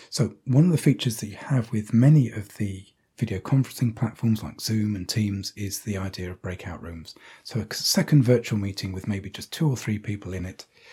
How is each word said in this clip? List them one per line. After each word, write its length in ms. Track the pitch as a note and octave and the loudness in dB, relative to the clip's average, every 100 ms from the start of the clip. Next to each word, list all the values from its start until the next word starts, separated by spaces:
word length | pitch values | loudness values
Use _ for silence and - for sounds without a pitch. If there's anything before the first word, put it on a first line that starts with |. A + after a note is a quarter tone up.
| - | -10
So 240 | - - - - | -2 -2 -2 2
one 200 | B2+ F3 | 6 6
of 60 | |
the 60 | D#3 | 6
features 400 | - C3+ C3 A2+ | 4 2 0 -4
that 100 | A2 | -8
you 100 | G2+ | -12
have 340 | - C3 A2 | -2 0 0
with 200 | G#2+ G#2 | -4 0
many 380 | A#2 B2+ D#3 B2 | 6 8 8 6
of 280 | G#2+ G2+ - | -2 -12 -6
the 280 | G#2 F#2+ - _ _ - | -6 -6 -14 _ _ -6
video 160 | A2 F#2+ | -4 -4
conferencing 560 | - C3+ B2+ - B2 A2+ | 0 0 0 -2 -4 -2
platforms 480 | A2+ - A#2 G#2+ | -4 -2 0 0
like 160 | D2 - | -2 -10
Zoom 380 | - A2 G#2+ G#2 | -4 -2 0 -2
and 100 | F2+ | -4
Teams 460 | - G#2 G2 F#2+ - | -2 -2 -2 -6 -8
is 240 | G2+ - | -8 -8
the 160 | - G2 | -6 -6
idea 340 | F#2+ F#2 F2+ | -6 -8 -10
of 120 | F2 | -8
breakout 420 | F#2 F2 - E2 | -8 -8 -10 -12
rooms. 320 | E2+ E2 D#2+ - - - - | -12 -14 -16 -20 -20 -20 -8
So 160 | A#2 | -6
a 120 | G#2 | -6
second 500 | - - - E3+ D3+ | -4 0 2 6 6
virtual 360 | A#2+ B2 - A2 | 6 4 2 -2
meeting 320 | G2+ G2 G2 | -4 -6 -8
with 160 | F#2 - | -6 -6
maybe 220 | G2+ F#2+ | -6 -6
just 240 | - - | -12 -14
two 160 | - D#3+ | -2 0
or 80 | B2+ | 0
three 200 | - G#2+ | -2 -4
people 360 | - G2+ F2+ | -4 -8 -6
in 120 | F#2 F2+ | -8 -8
it 200 | - - _ - | -12 -20 _ -20